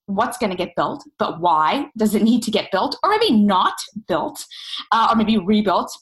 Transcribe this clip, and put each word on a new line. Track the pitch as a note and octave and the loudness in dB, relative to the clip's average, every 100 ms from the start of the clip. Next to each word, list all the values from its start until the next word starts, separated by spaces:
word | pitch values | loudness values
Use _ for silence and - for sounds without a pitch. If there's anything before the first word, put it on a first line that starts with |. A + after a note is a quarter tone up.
| - | -6
what's | G3 A#3+ - | -2 -2 -2
gonna | G#3+ | -4
get | F3+ E3+ - | -4 -6 -4
built, | D3 - - - | -4 -6 -10 -6
but | D3+ D#3+ | -4 0
why | F3 D#3 D#3 B3 - G#3+ | 2 2 2 0 -4 -2
does | G#3+ | 0
it | G3 | 2
need | A3 A#3+ | 4 2
to | A3 | 0
get | G#3 - | -2 -2
built, | F#3+ A#3+ - | -2 -2 -2
or | F4+ | 0
maybe | G#4+ A4+ | 2 2
not | A3 G#3 F#3 - - - G#3+ - | 4 4 4 0 -2 -10 -10 -4
built, | D#3+ - - - - - - - | -4 -4 -8 -14 -16 -12 -12 -2
uh, | A3 A3+ | 0 2
or | A3+ | 2
maybe | G#3 A3 | 2 2
rebuilt | F3 G#3+ G#3 F3+ - - | 2 2 2 0 -2 -6